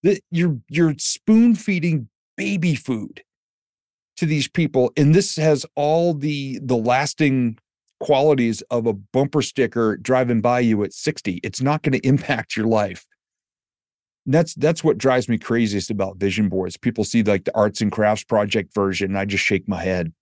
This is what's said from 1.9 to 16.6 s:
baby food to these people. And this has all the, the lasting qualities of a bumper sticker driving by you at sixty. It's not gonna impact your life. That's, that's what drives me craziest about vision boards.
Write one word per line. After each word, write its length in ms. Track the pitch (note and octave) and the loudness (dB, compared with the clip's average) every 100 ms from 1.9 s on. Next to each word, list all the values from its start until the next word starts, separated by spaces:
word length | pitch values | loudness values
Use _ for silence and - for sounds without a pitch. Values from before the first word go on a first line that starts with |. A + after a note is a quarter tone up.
| D#3 A#2 _ _ - | -2 -4 _ _ -8
baby 380 | C#4+ G3+ E3+ | -4 0 0
food 480 | C#3+ - A2+ G2+ - _ _ _ _ _ _ _ _ _ - | -2 -2 -6 -6 -16 _ _ _ _ _ _ _ _ _ -4
to 80 | E3 | -2
these 220 | D3+ C3 | -2 -2
people. 440 | - D#3 C3 B2+ - | -2 0 2 0 2
And 160 | C#3+ | 4
this 220 | E3 G3 - | 4 2 0
has 280 | D#3 D3 - - | 0 0 -2 -4
all 400 | D3 D#3+ E3+ D3+ | 0 2 0 0
the, 420 | D3 D3 C3+ B2 | -4 -4 -6 -8
the 120 | B2 B2 | -2 -2
lasting 840 | A2+ B2 D3 - D3+ C3 A#2+ A2+ _ _ _ _ | 2 0 0 0 2 2 0 -4 _ _ _ _
qualities 640 | - C3+ D3+ C#3 A#2 G#2+ - | 0 2 4 2 0 -2 -4
of 160 | A#2+ A#2 | -2 -2
a 60 | |
bumper 500 | G2+ - C3 C#3 D3+ | -4 -4 -2 0 0
sticker 540 | B2+ - A#2+ A#2 A2 G#2 | -2 -2 -2 2 0 0
driving 440 | G#2 B2+ B2+ A#2 | 0 0 2 0
by 200 | A#2 B2 | 2 2
you 220 | A#2+ G#2+ | 2 2
at 80 | G2+ | -2
sixty. 480 | - - D#3 - F2 | -4 -6 -4 -6 -6
It's 180 | - - | -8 -4
not 220 | C3 D#3 | -2 0
gonna 160 | - B2+ | 0 -2
impact 540 | C3 C3+ - B2 E2 - | 0 0 0 -4 -4 -2
your 80 | A2 | 0
life. 400 | A2 G#2 F2+ - _ _ _ _ _ _ _ _ _ _ _ - | 0 0 -6 -20 _ _ _ _ _ _ _ _ _ _ _ 0
That's, 300 | D3 E3 - | 0 0 0
that's 280 | D3 D#3+ | 0 2
what 140 | D#3 G#2+ | 0 2
drives 320 | C3+ B2+ A2+ | 2 0 0
me 80 | A2+ | -4
craziest 540 | - A#2 A2+ G2+ - | 0 0 0 -2 -4
about 260 | G#2 F#2+ F#2 | -4 -4 -2
vision 320 | G2 F#2 G#2 | -2 0 0
boards. 280 | F#2+ | 0